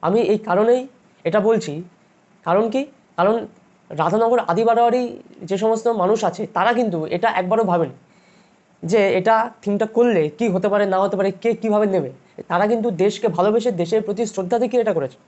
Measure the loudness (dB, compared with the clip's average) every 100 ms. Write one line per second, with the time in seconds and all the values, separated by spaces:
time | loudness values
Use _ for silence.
0 | 0 0 2 0 0 0 4 2 0 _
1 | _ _ -2 0 2 0 0 -10 -12 _
2 | _ _ _ _ 0 0 2 -2 -6 _
3 | _ -2 0 0 -4 -16 _ _ _ -4
4 | 0 2 2 0 0 0 2 4 4 2
5 | -2 -8 -18 -18 -6 -2 0 0 0 0
6 | 2 2 0 -4 -6 0 2 2 0 -2
7 | -4 -2 0 0 0 0 2 0 0 -6
8 | _ _ _ _ _ _ _ _ -2 2
9 | 2 2 2 2 0 -6 -4 -2 -2 2
10 | 2 2 0 -2 -2 0 0 0 0 0
11 | 0 0 -2 -2 -4 -2 0 0 2 0
12 | -4 -10 _ -20 -6 -2 0 0 -2 0
13 | 0 0 -4 0 0 2 0 -2 -2 -2
14 | -2 -4 -4 -4 -2 -2 0 0 0 0
15 | -4 -8